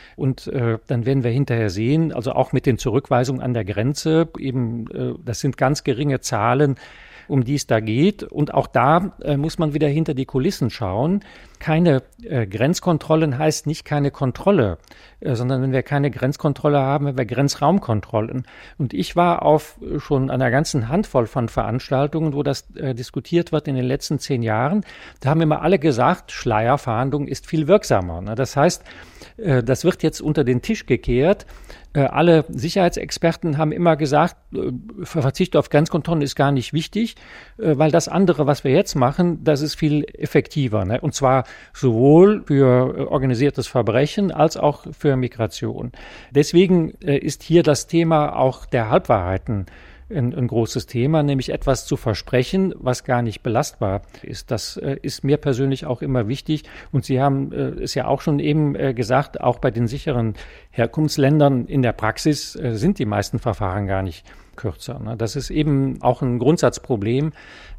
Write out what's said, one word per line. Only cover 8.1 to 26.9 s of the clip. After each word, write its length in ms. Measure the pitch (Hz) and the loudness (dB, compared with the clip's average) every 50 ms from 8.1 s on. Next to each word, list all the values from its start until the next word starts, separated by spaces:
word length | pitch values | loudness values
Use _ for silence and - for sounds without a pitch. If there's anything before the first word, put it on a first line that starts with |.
| 208 - - | 2 0 -8
Und 300 | - - 143 151 - - | -8 -4 -4 -2 0 0
auch 140 | - - | -2 -2
da, 460 | - - 127 120 143 160 175 196 180 - - - | 0 2 2 4 4 4 2 2 -2 -8 -8 -4
äh, 140 | 151 143 | -2 -2
muss 200 | 139 147 160 - | 0 -2 -2 -2
man 160 | - 165 151 143 | -2 -2 0 0
wieder 140 | 151 156 | 0 0
hinter 260 | 147 139 160 160 165 143 | 2 2 0 0 0 -2
die 120 | 127 131 | -4 -4
Kulissen 440 | - - 131 135 196 - - 131 110 | -2 -2 -2 0 0 -2 -2 -2 -4
schauen. 520 | - - 104 92 92 110 135 170 196 202 - - - - - - - - | -2 -4 -4 -2 -2 0 0 0 0 -2 -4 -8 -20 -20 -20 -20 -16 -10
Keine, 440 | - 160 156 160 175 170 139 127 - _ _ - | -4 0 2 2 4 4 2 2 0 _ _ -18
äh, 240 | - - 156 123 110 | -10 -6 -4 -4 -4
Grenzkontrollen 920 | 95 98 107 120 147 185 - - 180 165 143 - - 156 160 160 151 127 | -2 -2 0 0 0 0 0 0 -2 -2 -2 0 0 0 2 2 0 -2
heißt 280 | 123 156 156 151 - - | 0 0 0 0 -2 -4
nicht 200 | 147 139 - - | -6 -6 -6 -6
keine 260 | - 151 147 139 139 | -4 -2 -2 -2 -2
Kontrolle, 680 | - - 139 127 - - - 196 208 160 113 98 85 - _ - - - - - _ - | -2 -2 -4 -4 -4 -2 0 2 4 4 2 2 0 -6 _ -20 -20 -20 -20 -20 _ -10
äh, 140 | - 160 123 | -6 -4 -2
sondern 260 | 113 123 127 135 127 | -2 -2 -2 -2 0
wenn 100 | 131 135 | 0 0
wir 120 | 131 131 - | 0 -2 -2
keine 280 | - 147 139 143 143 | -2 -2 0 0 0
Grenzkontrolle 680 | - - 123 131 143 - - 151 135 - - 151 143 143 | -2 -2 -2 -4 -2 -2 -2 -2 -2 0 0 2 2 2
haben, 280 | 131 135 143 151 143 | 2 2 0 0 0
haben 100 | 143 127 | -2 -2
wir 80 | 131 120 | -2 -4
Grenzraumkontrollen. 1200 | 98 123 123 139 139 - - 147 151 185 202 - - 110 104 - - - 107 107 117 - 131 123 - - - - - - | -2 0 0 0 0 0 0 2 2 2 2 0 0 -2 -2 -2 -2 -2 -2 -2 -2 -4 -8 -8 -10 -14 -20 -20 -14 -8
Und 160 | - 143 113 - | -6 -6 -4 -2
ich 220 | - 175 - - | -4 -6 -2 0
war 280 | 170 175 175 170 - - | 0 2 2 2 2 2
auf, 360 | 151 151 151 - - - - | 4 2 2 2 -4 -18 -14
äh, 180 | - - - 147 | -10 -8 -8 -6
schon 300 | - - 151 131 135 131 | -4 -2 0 0 0 0
einer 220 | 127 127 131 120 | 0 0 0 2
ganzen 380 | 117 139 160 - - 135 113 113 | 2 2 0 0 -2 -2 -2 -2
Handvoll 360 | 151 196 220 - - 131 113 | -2 -2 -2 0 0 0 0
von 220 | 107 - 135 117 | 0 -2 -4 -4
Veranstaltungen, 880 | 113 - - 110 107 113 131 - - 139 131 143 143 - 156 160 156 135 | -2 -2 -4 -2 -2 -4 -4 -4 -2 -2 0 0 0 -2 -2 -2 -2 -2
wo 100 | 143 143 | -2 -2
das, 260 | 143 135 - - - - | -2 -4 -4 -8 -16 -12
äh, 180 | - 156 131 127 | -8 -6 -6 -6
diskutiert 600 | 117 123 - - 143 - - 170 170 170 - 160 | -6 -8 -8 -8 -10 -6 0 0 0 0 0 -2
wird 160 | 151 - 147 | -2 -2 -2
in 60 | 135 | -2
den 100 | 127 123 | -2 -2
letzten 340 | 127 135 143 - - 156 131 | -2 -2 -4 -4 -4 -4 -4
zehn 240 | - - 139 117 117 | -4 -2 -2 -2 0
Jahren. 400 | 113 107 110 127 147 196 214 - - - - - - - - | 0 0 0 0 0 0 -2 -4 -4 -12 -20 -20 -20 -12 -4
Da 80 | - 131 | 0 0
haben 120 | 151 160 | 2 2
immer 200 | 165 151 151 147 | 4 2 2 2
alle 180 | - 165 196 165 | 2 2 2 2
gesagt, 520 | 147 160 123 110 123 147 185 - - - - | 2 2 2 4 2 2 2 0 -4 -14 -12
Schleierfahndung 920 | - - 123 110 107 113 120 143 139 - 123 | -6 -2 0 0 2 2 2 2 0 0 -2